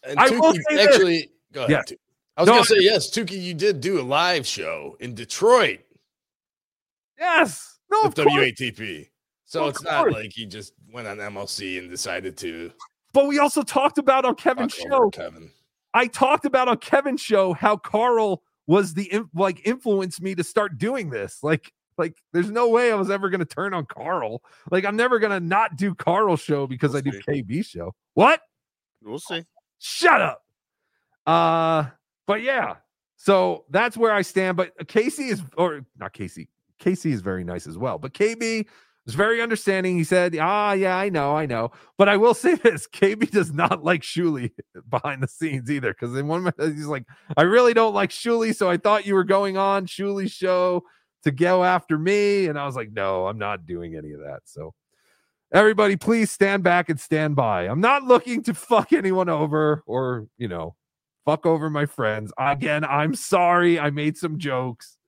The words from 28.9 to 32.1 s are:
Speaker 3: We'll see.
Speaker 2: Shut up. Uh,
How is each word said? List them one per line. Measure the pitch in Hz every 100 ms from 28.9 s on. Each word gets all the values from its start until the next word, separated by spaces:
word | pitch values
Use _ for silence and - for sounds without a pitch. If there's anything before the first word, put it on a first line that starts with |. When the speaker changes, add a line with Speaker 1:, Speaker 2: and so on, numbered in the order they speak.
| _
Speaker 3:
We'll | 107 131
see. | - 170 165 _ _ _
Speaker 2:
Shut | - - 349 285
up. | 160 123 _ _ _ _ _ _ _ _ -
Uh, | 165 165 165 165 160 139 _ _